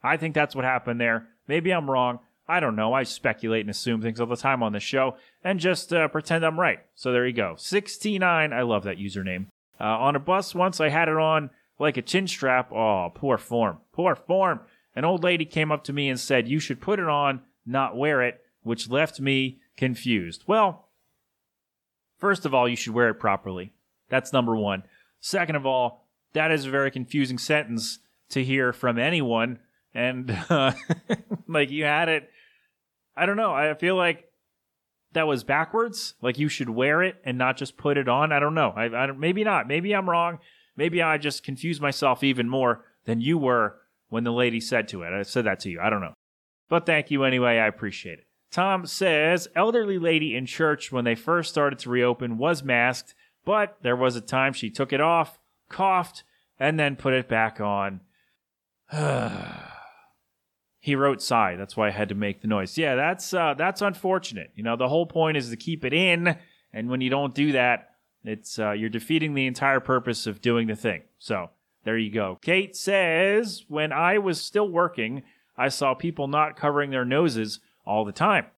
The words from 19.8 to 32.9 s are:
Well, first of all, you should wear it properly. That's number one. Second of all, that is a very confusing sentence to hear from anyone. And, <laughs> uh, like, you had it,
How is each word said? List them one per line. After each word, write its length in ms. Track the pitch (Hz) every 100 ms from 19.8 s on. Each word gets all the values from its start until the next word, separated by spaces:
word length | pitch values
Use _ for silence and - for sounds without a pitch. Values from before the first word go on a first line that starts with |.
| 131 117 127 110 85 82 -
Well, 400 | 214 202 170 _ _ _ _ _ _ _ _ _ _ _ _ _ _
first 280 | 202 190 156
of 80 |
all, 160 | 135 123
you 60 | 117
should 180 | -
wear 160 | 113 117
it 60 | 107
properly. 580 | 110 98 - 92 92 _ _ _ _
That's 220 | 131 -
number 240 | 135 120 113
one. 280 | 101 95 - _ _ _
Second 380 | - 190 170 151
of 80 | 135
all, 420 | 131 123 - _ _ _
that 200 | 156 156
is 140 | 156 135
a 40 |
very 200 | 135 139
confusing 480 | 131 123 147 131 127
sentence 600 | - 151 113 117 110 - _ _ _
to 140 | 139
hear 280 | 131 135 127
from 260 | 120 127 117
anyone. 640 | 135 170 131 113 117 123 _ _ _
And, 380 | 113 123 127 127
<laughs> 180 | 98 82
uh, 220 | 160 135 - - 165 _ 214 - 208 -
like, 220 | 160 139
you 140 | 147
had 240 | 151 151 165
it, 220 | 156 123 _ _ _ _ _ _